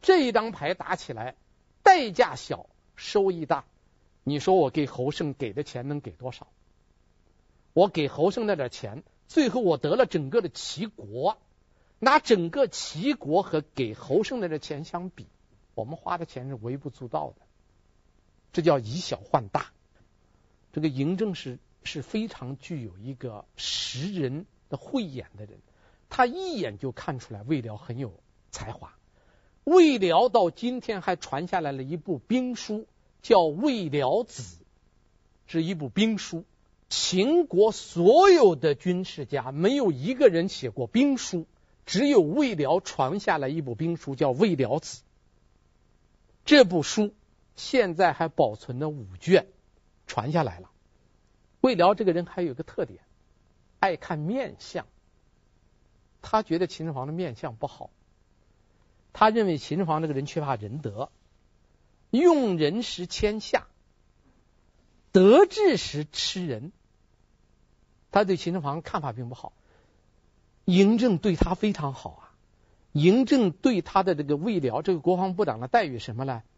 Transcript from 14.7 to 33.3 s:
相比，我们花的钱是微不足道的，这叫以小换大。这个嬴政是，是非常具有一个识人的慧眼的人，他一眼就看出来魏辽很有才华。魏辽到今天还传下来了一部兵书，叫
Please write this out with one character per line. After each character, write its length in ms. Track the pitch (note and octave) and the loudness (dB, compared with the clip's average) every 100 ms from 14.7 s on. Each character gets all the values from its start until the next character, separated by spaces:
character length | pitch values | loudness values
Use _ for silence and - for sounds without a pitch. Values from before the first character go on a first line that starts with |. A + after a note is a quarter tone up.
| D3 | -12
相 260 | D#3+ F3 F#3 | -8 -10 -10
比， 180 | - - _ _ _ _ - | -14 -20 _ _ _ _ -12
我 80 | |
们 120 | A2 D#3+ | -10 -10
花 220 | - F3 | -8 -8
的 80 | E3 | -8
钱 220 | - B2+ | -12 -12
是 80 | C3+ | -10
微 220 | A2 C3+ | -8 -10
不 120 | C#3 | -10
足 180 | - B2 | -14 -10
道 260 | D#3 D3 - | -8 -8 -14
的， 80 | _ _ _ _ _ _ _ _ _ _ _ | _ _ _ _ _ _ _ _ _ _ _
这 80 | - | -2
叫 180 | E3 C#3+ | 2 2
以 160 | G#2+ C#3+ | 0 -8
小 220 | - A#2 | -8 -10
换 300 | G2+ D3 G#2 | -2 -2 -2
大。 220 | - - _ _ _ _ _ _ _ _ _ _ | -6 -6 _ _ _ _ _ _ _ _ _ _
这 100 | - | -4
个 60 | D#3 | -4
嬴 300 | C3 C#3 F#3 | -2 -2 -2
政 180 | A3 F3+ | -4 -4
是， 240 | - A#2+ _ _ | -10 -14 _ _
是 180 | - D#3 | -14 -12
非 260 | C3 A3 A3 | -8 -6 -8
常 300 | - B2 C3+ | -10 -12 -12
具 260 | - E3 | -12 -10
有 140 | A2+ F2+ | -10 -14
一 160 | A2 | -14
个 320 | C3 C3 G#2 - _ | -12 -12 -14 -20 _
识 580 | - - - B2 E3 | -8 -6 -8 -8 -8
人 320 | G3 C3+ C#3 F#3+ _ _ | -4 -4 -6 -12 _ _
的 80 | C#3+ | -14
慧 260 | - C4+ | -6 -6
眼 240 | G3 C3 - G2 | -6 -10 -16 -18
的 80 | G#2 | -20
人， 140 | - _ _ _ _ _ | -20 _ _ _ _ _
他 160 | - B3 | 0 0
一 300 | D#4+ F#4+ D4 | 0 -8 -6
眼 220 | C#3+ G#2 | -6 -6
就 140 | C3+ | -10
看 280 | - - C3+ | -10 -10 -10
出 140 | - | -10
来 100 | G#2+ | -16
魏 180 | A2 D3+ | -4 -4
辽 160 | A2+ G#2+ | -4 -12
很 200 | - A#2+ | -12 -10
有 160 | C3 E2 _ _ _ | -10 -14 _ _ _
才 200 | - - | -14 -14
华。 220 | - - _ _ _ _ _ _ _ | -14 -18 _ _ _ _ _ _ _
魏 340 | - F4+ D#4+ B3+ | 4 6 8 6
辽 320 | F#3+ E3 A#3+ | 4 4 4
到 200 | A3 F3+ | 4 2
今 300 | - A#3 B3 | 0 -6 -6
天 220 | - G#3 | -6 -6
还 160 | F3 F3+ | -4 -4
传 300 | - C#3 F3 | -4 -8 -4
下 120 | F#3 | -4
来 140 | D3+ | -4
了 100 | C#3 | -6
一 140 | C3+ E3 | -8 -10
部 220 | D3+ D3+ | -6 -8
兵 360 | _ B3 B3+ A#3 | _ -2 -2 -8
书， 320 | - G#3+ A3 _ _ _ | -8 -8 -10 _ _ _
叫 180 | - | 4